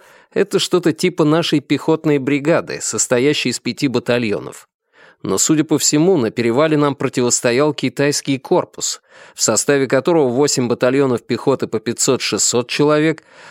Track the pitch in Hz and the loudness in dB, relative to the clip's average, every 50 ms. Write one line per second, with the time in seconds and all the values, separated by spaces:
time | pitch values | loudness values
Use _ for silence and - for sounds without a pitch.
0 | - - - - _ _ - - 190 190 - 185 - - - 180 170 165 151 - | -10 -20 -20 -20 _ _ -2 -2 -2 0 -2 -4 -2 0 -2 0 0 0 -2 0
1 | - 185 - - 160 151 151 165 156 - - 147 135 - 147 135 - - 160 156 | -2 -2 0 2 2 2 2 2 0 0 0 -2 0 0 -4 -2 0 0 -2 0
2 | - 156 147 143 131 120 143 143 139 151 170 135 90 - 67 71 - - - 107 | 2 0 0 0 0 0 -2 -2 0 0 0 0 0 -4 -10 -10 -8 -6 -4 -4
3 | - - 127 123 123 147 151 - - 131 117 - - 123 117 - 147 139 117 123 | -2 0 0 2 2 2 0 0 -2 -4 -4 -4 -6 -8 -6 -4 -4 -2 -2 -2
4 | - - 123 123 120 107 101 76 67 64 - - - _ _ _ _ _ _ _ | 0 0 -2 -2 0 -2 -4 -4 -6 -10 -16 -18 -20 _ _ _ _ _ _ _
5 | - - - _ - - 95 95 - - 160 147 139 - 151 139 - - 151 151 | -20 -20 -20 _ -6 -4 -2 0 2 2 2 2 2 0 0 0 0 2 2 2
6 | 160 185 196 156 113 107 - - 117 117 113 131 156 160 156 147 147 143 135 - | 4 4 4 2 2 -2 -2 -2 -2 0 2 2 2 2 2 2 2 0 0 -2
7 | 139 131 - 135 123 120 117 - - 127 120 123 147 151 143 - - 131 - - | -6 -4 -2 0 0 0 0 0 0 0 2 2 0 0 0 -2 -4 -4 -2 0
8 | 139 147 143 - - - 139 131 - - 185 165 123 - - - - - - - | -2 0 0 -2 -4 -4 -4 -4 -2 -2 0 0 0 -2 -8 -10 -8 -8 -8 -10
9 | _ _ _ - - - - - - - 110 104 - - 143 139 135 117 139 131 | _ _ _ -20 -20 -20 -8 -4 0 0 0 0 2 0 2 2 2 2 0 0
10 | 127 - 175 160 143 127 117 127 147 139 - 139 127 113 120 - - 123 131 139 | 2 2 2 2 2 2 2 2 0 0 2 0 0 -2 0 0 0 0 2 2
11 | 143 131 123 110 _ - 120 113 - 139 131 - 113 95 - 107 - 117 117 - | 2 2 0 -2 _ -4 -6 -2 0 0 0 0 -2 -4 -4 -4 -4 -4 -4 -2
12 | - - 151 - - - - 101 - - - 120 123 - - - 147 147 151 151 | 0 0 0 0 0 -4 -4 -2 -2 0 0 0 -2 -2 -2 0 2 2 2 2
13 | 151 160 151 - _ _ - - - - | 2 0 -2 -4 _ _ -20 -20 -20 -20